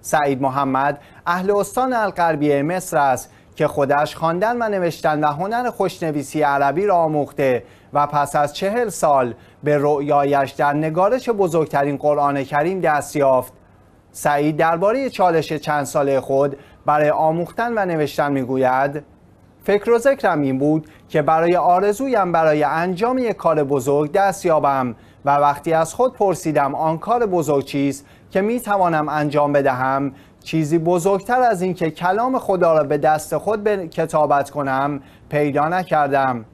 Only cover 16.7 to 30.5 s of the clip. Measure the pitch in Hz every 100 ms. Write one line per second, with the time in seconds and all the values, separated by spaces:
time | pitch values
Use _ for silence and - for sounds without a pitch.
16.7 | - - 147 151 147 156 165 170 - 233
17.7 | 233 190 165 147 - 147 139 123 131 127
18.7 | 131 139 147 - - - - - _ -
19.7 | 202 208 233 254 269 214 165 139 131 143
20.7 | 156 156 - - 160 147 160 170 175 160
21.7 | 180 202 208 269 240 185 170 160 151 147
22.7 | 156 175 180 226 262 240 190 170 156 143
23.7 | 143 123 143 151 180 196 185 180 156 139
24.7 | 135 127 110 - - 139 143 143 143 -
25.7 | 160 165 - 254 - 202 170 165 151 139
26.7 | 135 160 160 202 240 226 180 147 143 135
27.7 | 143 139 139 - - - 190 202 240 -
28.7 | 202 180 160 151 151 147 143 147 143 135
29.7 | 127 131 135 139 - - _ -